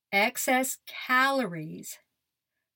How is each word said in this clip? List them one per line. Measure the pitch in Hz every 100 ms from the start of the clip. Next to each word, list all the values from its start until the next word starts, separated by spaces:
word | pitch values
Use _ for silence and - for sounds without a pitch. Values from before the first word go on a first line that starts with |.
| _
Excess | 202 233 - 277 254 262 - -
calories | - - 254 269 269 208 165 156 175 - - _ _ _ _ _ _ _